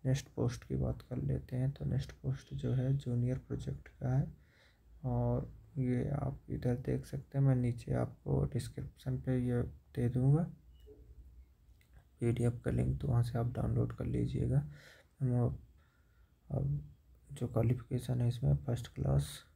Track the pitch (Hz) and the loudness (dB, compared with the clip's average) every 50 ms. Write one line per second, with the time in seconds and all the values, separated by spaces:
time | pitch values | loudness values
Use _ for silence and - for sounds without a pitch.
0 | - 135 131 135 - - - - 117 120 120 120 - - 135 131 127 127 120 - | 2 2 0 0 -2 -8 -4 -2 -2 0 -2 -4 -8 -4 -2 -2 0 -2 -2 -4
1 | - - - 131 143 143 135 131 135 - 127 123 127 135 139 - 147 139 131 135 | -8 -8 -6 -4 -2 -2 -2 -2 -4 -4 -4 -2 0 -2 -2 -2 -4 -2 -2 -2
2 | 139 - - - - 139 131 139 - - 139 135 - 123 123 131 127 131 135 139 | -2 -4 -10 -8 -4 -4 -4 -4 -6 -10 -10 -4 -2 0 0 2 2 2 0 0
3 | - 123 120 120 120 123 127 135 - - 120 123 - - 139 - - - - - | 0 -2 0 0 0 0 0 -2 -4 -6 -8 -6 -4 -6 -8 -8 -10 -18 -16 -6
4 | - 127 127 135 160 175 - - - _ _ _ _ - _ _ _ - - - | -2 0 2 2 0 0 -4 -16 -20 _ _ _ _ -20 _ _ _ -20 -20 -8
5 | - 131 123 120 120 120 120 123 127 - - - - - - - 131 123 123 123 | -6 -2 0 0 2 2 0 0 -2 -6 -12 -18 -20 -12 -4 -2 0 0 2 0
6 | 123 - - - - 135 139 - - - - 123 - 123 123 127 131 - 127 127 | 0 0 -2 -2 -2 -4 -6 -6 -8 -6 -6 -2 0 0 0 0 0 -2 -2 -2
7 | 135 - - 139 - - - 139 139 139 131 123 123 120 117 120 - - 135 120 | -2 -4 -8 -10 -10 -4 0 2 4 6 6 4 4 2 0 -2 -2 -2 0 0
8 | 120 - - - _ 147 139 135 143 139 - 123 - 113 - - - - - - | 0 -2 -4 -10 _ 0 2 2 2 2 0 -2 -4 -4 -8 -10 -10 -10 -12 -10
9 | - 135 127 127 127 - 131 127 123 123 123 120 117 - - - _ - - - | -6 -4 -4 -4 0 0 0 2 2 2 2 0 0 -2 -4 -12 _ -10 -4 0
10 | 120 120 - 123 127 135 143 156 180 175 - - - - - - - - - - | 0 2 2 4 6 6 6 6 4 0 -4 -14 -20 -20 -20 -20 -20 -20 -20 -20
11 | - - - - - - - - - _ - _ - - - - _ _ - - | -20 -20 -20 -20 -20 -20 -20 -20 -20 _ -20 _ -20 -20 -20 -20 _ _ -20 -20
12 | - _ _ _ - 120 117 - 120 120 120 - - 123 123 120 127 131 135 - | -20 _ _ _ 0 0 2 2 2 0 0 0 -4 -2 0 0 2 2 0 0
13 | - 143 123 120 120 - - 120 117 120 117 - 117 117 113 120 120 117 117 - | 0 2 4 4 4 2 2 0 0 0 0 0 0 0 2 2 0 0 -2 -4
14 | - 123 127 120 120 - - - - 120 127 139 143 - - - - - - - | -4 -2 0 0 0 0 0 0 0 2 2 2 0 0 -10 -16 -20 -20 -20 -20
15 | - _ _ _ 135 127 123 123 120 123 - - - - - - - _ _ _ | -20 _ _ _ 0 0 2 2 2 2 0 -4 -10 -18 -20 -20 -20 _ _ _
16 | _ _ _ _ - _ _ _ _ - - - - 139 143 143 - - - - | _ _ _ _ -20 _ _ _ _ -4 -2 -2 0 0 -2 -2 -4 -8 -18 -20
17 | _ _ - - _ - 139 - 123 117 - 113 117 117 127 127 - - - 123 | _ _ -20 -20 _ -18 -10 -6 -6 -2 2 2 4 4 4 2 -2 -4 -4 -4
18 | 120 - 127 123 123 120 120 117 123 143 143 143 - - 120 117 - - - - | -2 0 0 2 2 2 0 2 2 2 2 2 2 0 -2 -2 -2 -8 -6 -2
19 | - 67 69 71 71 - - - - _ _ | 2 4 4 4 2 0 -6 -14 -16 _ _